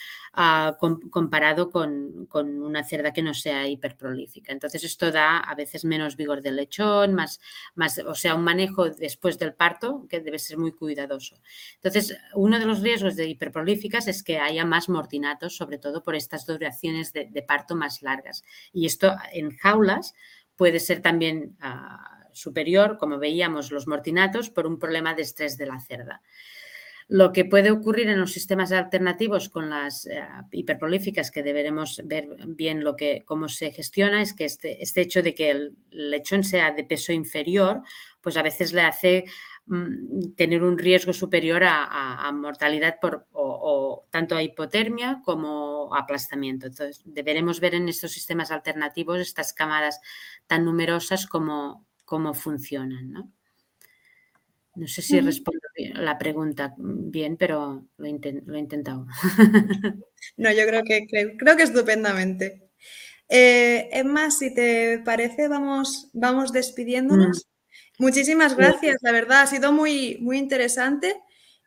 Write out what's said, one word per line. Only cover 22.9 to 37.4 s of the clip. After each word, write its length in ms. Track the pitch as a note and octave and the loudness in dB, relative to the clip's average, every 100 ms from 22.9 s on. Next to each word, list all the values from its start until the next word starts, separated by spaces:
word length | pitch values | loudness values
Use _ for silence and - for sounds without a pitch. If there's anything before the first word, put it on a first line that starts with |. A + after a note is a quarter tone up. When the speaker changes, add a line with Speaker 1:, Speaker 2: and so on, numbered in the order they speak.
| G#3+ | 2
Speaker 1:
como 200 | D#3 C#3+ | -2 -2
veíamos, 520 | D3 E3 F3 D3+ C3 | -2 0 0 -2 -6
los 140 | C#3+ C3+ | -8 -4
mortinatos, 600 | D3 D3+ F3 F#3+ A3 A3+ | -4 0 2 2 0 -4
por 160 | - D#3+ | -4 -4
un 140 | E3 | -4
problema 340 | D#3+ D#3+ D#3+ | -4 -2 -2
de 100 | D#3+ | -4
estrés 340 | D3+ - D3+ C3 | -6 -6 -6 -6
de 80 | C#3 | -8
la 160 | C3 | -10
cerda. 400 | - A#2+ A#2+ - _ - - - - - - - - | -12 -14 -14 -18 _ -20 -20 -20 -20 -20 -20 -20 0
Lo 240 | F#3+ F#3 | 6 6
que 100 | F#3 | 6
puede 280 | F3+ G3 G3+ | 4 6 6
ocurrir 360 | G#3+ G#3+ A3 A3 | 4 0 0 2
en 140 | G3 | 0
los 100 | F3+ | 0
sistemas 400 | - - F#3+ F3+ | -4 -4 -2 0
alternativos 800 | F#3 F3+ F#3+ F#3 F3+ A3 G3 - | 0 0 0 0 0 -2 -2 -4
con 200 | E3+ D#3 | -8 -6
las, 360 | D3 C#3+ C#3 - | -6 -6 -10 -12
eh, 160 | D3+ - C3 B2+ | -12 -12 -16 -12
hiperprolíficas, 760 | - - D3 D#3+ F#3+ G3 F#3+ D3+ | -8 -4 -4 -2 -2 -2 -4 -6
que 140 | - | -6
deberemos 580 | C#3+ C#3+ D3 D3+ D3+ - D3+ | -4 -2 -2 -4 -6 -10 -8
ver 240 | D3+ D3 - - | -8 -8 -14 -14
bien 380 | D#3+ D#3+ D#3 D3+ | -6 -4 -2 -4
lo 100 | C#3 | -2
que, 280 | D3 C#3 - | -2 -4 -6
cómo 240 | D#3 D#3 | -6 -6
se 220 | - D#3 | -6 -8
gestiona, 500 | - D#3+ - G3+ G#3 | -8 -6 0 2 2
es 120 | G#3 | -2
que 120 | G3+ D3+ | -4 -6
este, 360 | - D#3 - | -6 -10 -8
este 200 | - - | -4 -2
hecho 200 | F3 F#3 | 2 2
de 140 | E3+ - | 0 0
que 140 | D#3 | 0
el 240 | C#3+ D3 - _ | 0 -4 -12 _
lechón 560 | D#3+ D3 D3 D3 G3 G3 | -10 -6 -4 0 0 2
sea 260 | F3+ D#3+ | 2 2
de 140 | D3 C#3 | 0 -4
peso 260 | - - | -4 -2
inferior, 680 | E3 D#3 D#3 | -4 -4 -6